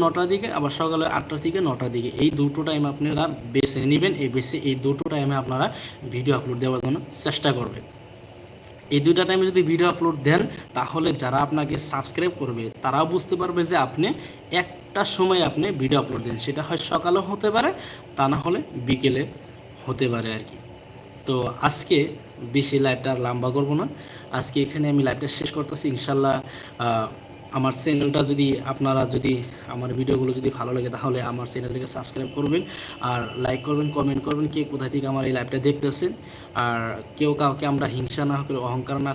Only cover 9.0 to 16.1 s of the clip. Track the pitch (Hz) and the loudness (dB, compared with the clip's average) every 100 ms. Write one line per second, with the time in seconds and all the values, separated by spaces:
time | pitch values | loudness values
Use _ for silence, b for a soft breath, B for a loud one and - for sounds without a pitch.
9 | 143 170 180 190 185 185 160 165 175 170 | 6 6 4 4 4 4 4 4 4 2
10 | 170 151 135 170 - B - 127 127 160 | 0 2 4 4 2 B -8 -6 -2 0
11 | 160 139 127 135 - 156 143 151 - 139 | 0 0 0 2 2 0 0 -2 -2 -2
12 | 135 - 175 175 131 117 113 - 131 135 | -4 -2 0 0 -4 -4 -6 -4 0 2
13 | 160 175 - 175 180 175 165 170 127 - | 4 2 0 -2 0 0 2 2 2 2
14 | 190 311 B B - 175 170 - - 202 | 0 0 B B -2 -2 -2 -6 -4 0
15 | 196 - 185 185 143 - 196 160 131 143 | 0 2 4 4 4 2 0 2 4 4
16 | 123 | 2